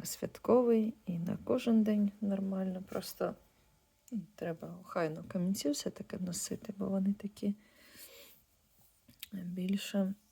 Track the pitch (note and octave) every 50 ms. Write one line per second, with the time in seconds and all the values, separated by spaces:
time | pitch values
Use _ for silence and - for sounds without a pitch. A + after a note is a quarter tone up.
0 | - - - - - - - - - - A3 B3 B3 A#3+ A#3 A3+ A3 A3 - -
1 | - - F3 E3+ E3+ - G#3 - - - A#3+ B3+ B3+ B3 A3+ A3 G#3+ G#3+ G#3+ G#3
2 | G#3 G3+ - - G#3 G3 G3 G3 G3 F#3+ F#3+ F#3+ F#3+ F#3+ F3+ F#3 F#3+ - - -
3 | - - - - - - A3+ - _ _ _ _ _ _ _ _ _ _ _ _
4 | _ - B3+ G#3+ E3 - - - E3+ F3 E3 E3 - D#3+ F3 F3+ F#3 - - F#3
5 | E3+ D#3 D#3 E3+ E3+ - - F#3 F3 F#3 G3 - - C#4+ D4 - - - - -
6 | G#3 - - G#3 F#3 F3+ F3 - - - - - - - G3 G3 F#3+ G3 G3 G3
7 | F#3+ G3 G3+ - - G3+ - - - G#3 G3+ - - _ _ - - - - -
8 | - - - - - - - - _ _ _ _ _ _ _ _ _ _ _ _
9 | _ _ - _ - - - F#3+ F3+ F3+ F3+ F#3 F3+ F#3 G3 G3+ - - - G3+
10 | F#3+ F#3+ G3 - _ _